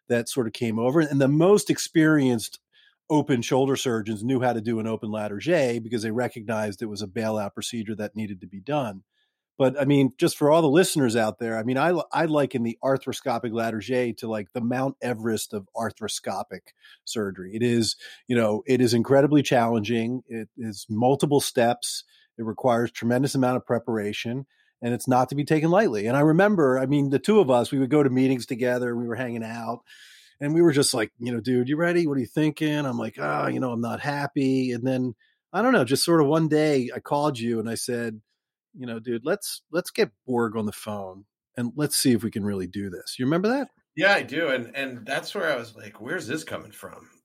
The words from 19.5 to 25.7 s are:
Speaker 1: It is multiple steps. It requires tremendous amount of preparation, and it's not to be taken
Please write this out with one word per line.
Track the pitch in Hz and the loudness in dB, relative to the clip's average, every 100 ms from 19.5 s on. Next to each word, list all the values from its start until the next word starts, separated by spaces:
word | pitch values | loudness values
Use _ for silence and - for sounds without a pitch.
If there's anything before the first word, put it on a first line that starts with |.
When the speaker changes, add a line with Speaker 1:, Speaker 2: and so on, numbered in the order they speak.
| 127 117 117 104 117 117 127 - | 2 4 0 0 -2 -2 -6 -8
Speaker 1:
It | 113 107 - | -12 -12 -12
is | 113 98 - | -12 -10 -6
multiple | 107 127 139 151 143 | 0 2 4 2 2
steps. | - 127 117 120 - - - _ _ - | 2 2 2 0 -6 -10 -14 _ _ -10
It | |
requires | 113 101 131 117 117 | -8 -2 0 2 0
tremendous | - 117 123 139 | -2 0 2 2
amount | 139 127 123 | 2 0 0
of | - | -2
preparation, | 117 - 110 104 104 117 131 135 _ _ _ | -2 -2 -4 -4 -6 -6 -8 -10 _ _ _
and | 120 | -4
it's | 120 135 | -2 2
not | 127 127 | 2 2
to | 139 | -2
be | 143 | 0
taken | 156 160 | 0 4